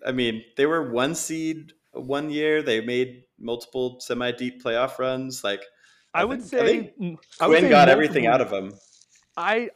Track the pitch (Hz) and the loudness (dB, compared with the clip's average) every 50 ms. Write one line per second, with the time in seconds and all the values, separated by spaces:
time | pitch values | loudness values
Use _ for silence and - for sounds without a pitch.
0 | - 131 127 127 123 117 110 113 - _ - - 139 151 160 165 143 123 113 120 | -8 -6 -2 -2 -2 -2 -2 -6 -10 _ -2 0 0 2 2 -2 -2 -2 -2 0
1 | 131 151 170 - - - 160 160 160 160 160 156 143 - _ _ _ _ - 127 | 0 0 -2 -6 -8 -8 -6 -6 -4 -6 -6 -8 -12 -20 _ _ _ _ -16 -14
2 | 127 127 139 143 151 151 147 151 156 156 151 156 143 139 110 110 110 120 123 123 | -8 -6 -6 -6 -4 -6 -4 -2 0 0 0 0 0 0 -2 0 0 -2 -2 -2
3 | 127 127 123 - _ _ _ _ 113 117 120 120 - - - 127 127 127 127 127 | -2 -4 -6 -20 _ _ _ _ -8 -8 -8 -8 -8 -10 -6 -4 -4 -4 -6 -10
4 | - - 120 120 123 123 120 - 127 123 127 - - 120 113 120 127 131 - - | -8 -6 -4 -2 -2 -4 -4 -4 -8 -8 -8 -6 -4 -2 -2 0 -2 -2 -4 -4
5 | 127 131 131 127 131 131 127 - - 101 101 98 - - _ _ _ _ _ _ | -4 -4 -4 -4 -6 -10 -10 -6 -4 -4 -4 -4 -8 -18 _ _ _ _ _ _
6 | _ _ - 165 190 233 269 247 240 - 277 240 233 - - 294 - - _ - | _ _ -4 -2 -2 -2 -4 -8 -10 -6 -2 0 2 2 2 0 -2 -8 _ -8
7 | 190 175 160 - _ _ - - 165 151 160 165 156 139 151 143 143 135 135 147 | -8 -8 -8 -10 _ _ -4 0 4 4 6 6 6 8 8 8 8 8 8 6
8 | 156 147 175 139 117 117 123 131 120 - 101 98 95 98 101 - _ _ _ _ | 4 2 2 2 2 4 4 4 2 0 -2 -6 -6 -8 -14 -18 _ _ _ _
9 | _ _ _ _ _ _ - 165 170 196 214 233 240 - - | _ _ _ _ _ _ -10 -4 -2 0 0 0 -2 -4 -6